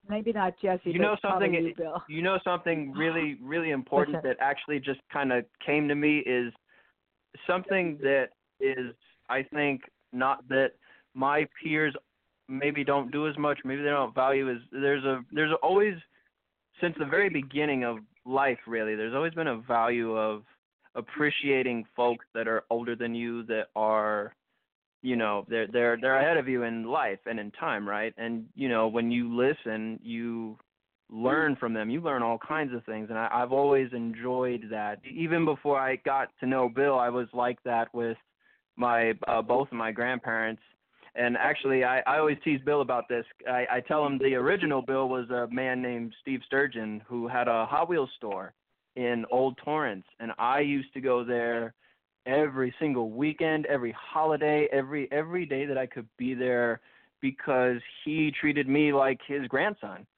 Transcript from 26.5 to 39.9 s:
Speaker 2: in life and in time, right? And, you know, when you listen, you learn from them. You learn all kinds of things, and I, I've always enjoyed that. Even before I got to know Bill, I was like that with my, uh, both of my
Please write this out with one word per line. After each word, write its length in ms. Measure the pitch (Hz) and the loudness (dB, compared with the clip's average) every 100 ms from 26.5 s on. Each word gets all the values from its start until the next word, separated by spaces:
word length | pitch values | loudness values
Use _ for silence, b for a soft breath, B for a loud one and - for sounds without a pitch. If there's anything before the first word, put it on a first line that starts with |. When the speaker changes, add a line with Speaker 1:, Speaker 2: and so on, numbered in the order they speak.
| 127 | -2
Speaker 2:
in 200 | 117 113 113 | -2 -4 -4
life 340 | 147 127 98 - | -2 -2 -4 -6
and 140 | 113 | -6
in 120 | 104 | -8
time, 360 | - 165 110 104 | -6 -4 -4 -2
right? 260 | 104 110 - | -2 -4 -6
And, 280 | 117 117 113 - | -6 -6 -8 -6
you 140 | 135 | 0
know, 180 | 117 110 | 2 2
when 240 | 113 117 | 2 0
you 240 | 120 120 117 | 0 0 2
listen, 640 | 127 151 - 110 110 113 | 2 2 -4 -6 -6 -8
you 560 | 117 113 117 117 110 110 _ _ _ _ _ | -8 -8 -6 -6 -8 -12 _ _ _ _ _
learn 460 | 110 123 147 156 131 | -2 2 4 2 0
from 160 | 120 | -2
them. 160 | 113 107 | -2 -2
You 120 | 135 | -2
learn 220 | 165 135 | -2 0
all 140 | 117 117 | 0 -2
kinds 360 | - 151 143 | -2 -4 -4
of 100 | 123 - | -6 -8
things, 240 | 110 107 | -8 -6
and 80 | 113 | -4
I, 120 | 113 | -2
I've 200 | 120 123 | 0 2
always 380 | 135 143 139 127 | 4 6 4 2
enjoyed 720 | 123 117 113 123 127 127 120 107 | -2 -6 -4 -4 -2 0 -2 -6
that. 280 | 110 104 104 - | -6 -6 -6 -10
Even 320 | 127 131 165 160 | -6 0 2 2
before 340 | 139 147 139 | 0 0 0
I 180 | 131 131 | 2 -2
got 320 | - 135 131 _ | 0 0 -2 _
to 60 | 127 | -2
know 200 | 131 127 | 2 2
Bill, 280 | 117 143 131 | 2 4 4
I 100 | 120 | 2
was 180 | 123 117 | 0 -4
like 280 | 120 123 117 | -2 -2 -2
that 300 | 127 120 117 | -2 0 0
with 240 | 120 117 113 _ _ b b b - | -2 -4 -4 _ _ b b b -2
my, 380 | 120 120 113 110 - | 2 4 2 0 0
uh, 140 | 117 | 0
both 260 | 113 123 139 | 2 0 0
of 60 | 117 | -4
my 140 | 113 | -4